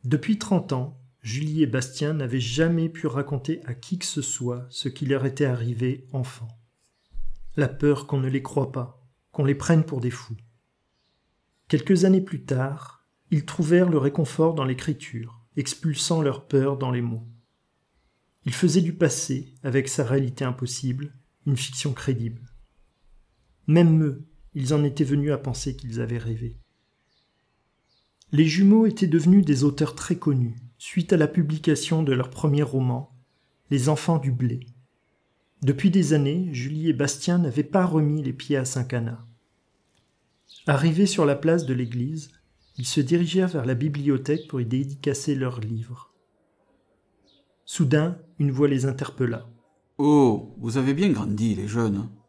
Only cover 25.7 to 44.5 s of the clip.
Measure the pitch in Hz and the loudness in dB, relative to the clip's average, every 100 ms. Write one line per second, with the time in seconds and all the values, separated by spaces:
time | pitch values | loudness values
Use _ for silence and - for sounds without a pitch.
25.7 | 127 120 113 117 120 117 110 117 117 _ | -8 -10 -6 -4 -4 -6 -6 -8 -12 _
26.7 | _ _ _ _ _ _ _ _ _ _ | _ _ _ _ _ _ _ _ _ _
27.7 | _ _ _ _ _ _ 147 160 165 196 | _ _ _ _ _ _ 4 4 6 6
28.7 | 220 220 - 180 160 160 196 156 139 143 | 8 6 2 2 4 8 6 6 4 2
29.7 | 139 151 - - 180 156 135 120 113 - | 2 -2 -2 -6 -2 0 0 0 -4 -16
30.7 | _ - - 165 175 151 175 151 156 160 | _ -6 -4 2 2 4 2 0 0 0
31.7 | 147 - 160 151 131 127 - 151 143 147 | 0 0 0 2 0 -2 -2 0 2 2
32.7 | 135 127 123 139 - _ _ _ _ _ | 0 0 -2 -6 -18 _ _ _ _ _
33.7 | 139 131 156 - 165 135 123 127 123 - | 0 2 0 2 0 0 0 0 -2 -10
34.7 | - _ _ _ _ _ _ _ _ 131 | -20 _ _ _ _ _ _ _ _ -2
35.7 | 135 196 185 151 151 139 165 185 131 127 | 2 4 4 4 2 2 0 -4 -4 -6
36.7 | 151 160 139 143 - - 175 160 120 143 | -2 -2 0 0 -2 0 2 2 0 0
37.7 | 196 180 156 147 151 131 127 - 143 127 | 0 2 2 0 0 -4 -8 -2 -2 -2
38.7 | 131 127 123 113 117 - _ _ _ _ | -4 -4 -4 -4 -8 -16 _ _ _ _
39.7 | _ _ _ _ _ _ _ _ - - | _ _ _ _ _ _ _ _ -10 0
40.7 | 139 165 160 196 - 147 139 156 170 135 | 2 2 4 2 4 2 2 2 2 0
41.7 | 127 120 120 127 160 - _ _ _ _ | -2 -2 -4 -4 -6 -12 _ _ _ _
42.7 | - 123 - 131 170 175 180 185 170 123 | -10 -4 -2 2 2 2 2 0 0 -2
43.7 | 127 151 143 143 135 135 151 - | -2 -2 -2 0 0 0 -4 -2